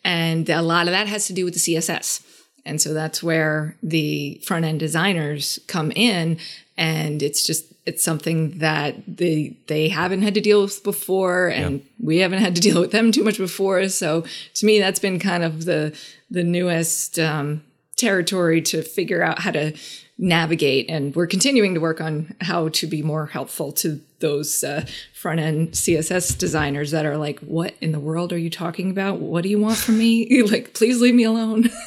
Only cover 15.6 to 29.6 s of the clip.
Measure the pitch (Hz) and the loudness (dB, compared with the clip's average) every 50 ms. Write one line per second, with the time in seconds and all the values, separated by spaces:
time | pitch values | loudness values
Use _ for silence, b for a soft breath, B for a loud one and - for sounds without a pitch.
15.6 | 160 180 160 151 151 151 151 B B B B B B - - 180 175 175 175 175 | -2 -2 0 0 0 -2 -6 B B B B B B -6 -4 -2 0 0 0 0
16.6 | 180 180 170 165 165 160 - - - - - 170 160 156 147 156 143 147 151 151 | 0 0 0 0 0 -2 -2 -4 -4 -4 -2 -2 0 0 0 -2 -2 -4 -4 -6
17.6 | - _ _ _ _ _ - - - 220 196 185 175 - 196 185 175 165 165 165 | -8 _ _ _ _ _ -4 -2 0 2 2 2 0 0 0 0 2 2 2 2
18.6 | 160 - - 160 160 - - - 175 - 190 170 175 165 160 - - 202 160 151 | 2 0 -2 -4 -4 -4 -4 -4 -2 -2 0 0 0 0 -2 -2 -2 -2 -2 0
19.6 | 151 156 151 B B B B B B B B - - 185 165 170 165 156 170 160 | -2 -2 -4 B B B B B B B B -2 0 2 2 2 2 2 2 2
20.6 | 156 139 131 135 117 - 160 156 139 143 139 165 175 165 - 190 - 277 277 247 | 2 2 2 2 0 -2 -2 -4 -4 -2 0 0 0 0 0 2 2 4 4 4
21.6 | 208 190 180 160 160 165 160 - 165 160 156 147 160 - - - 175 165 175 175 | 4 4 2 0 0 0 -2 -2 -4 -4 -2 -4 -4 -6 -8 -8 -4 -2 0 0
22.6 | 160 160 156 - - 156 160 151 147 156 147 156 151 151 - - 135 - - - | 0 0 -2 -2 -4 -4 -4 -4 -2 -2 -2 -4 -4 -6 -6 -8 -8 -8 -8 -8
23.6 | 156 139 143 - - 170 151 135 - _ _ - 170 151 147 143 147 143 - - | -8 -6 -4 -2 -2 -2 -4 -6 -8 _ _ -4 -2 0 0 -2 -2 -2 -4 -4
24.6 | - 139 143 151 - B B B B B - - - 180 156 165 151 160 156 151 | -4 -4 -4 -6 -6 B B B B B -14 -8 -6 -2 -2 0 0 0 0 0
25.6 | 160 165 - - - - 170 151 156 - 185 180 180 - - - 185 170 151 160 | 0 -2 -2 -2 0 2 2 2 0 0 -2 -2 -2 -2 -2 -2 -2 -2 0 0
26.6 | 151 143 139 143 151 143 156 156 151 151 143 151 151 151 143 - 147 143 - 165 | 0 -2 -2 -4 -4 -2 -2 -2 0 0 -2 -2 -4 -4 -6 -8 -8 -6 -4 -2
27.6 | 170 - - - - 160 151 151 143 151 160 170 175 180 185 170 165 170 165 - | -2 -4 -6 -6 -4 -4 -2 -2 -4 -4 -4 -4 -4 -4 -2 -4 -4 -4 -4 -6
28.6 | 175 170 165 - 175 190 180 196 190 196 196 - - - - 170 175 196 208 208 | -6 -6 -6 -4 -4 -2 -2 -2 -2 -2 -2 -4 -4 -2 -2 -2 0 0 2 2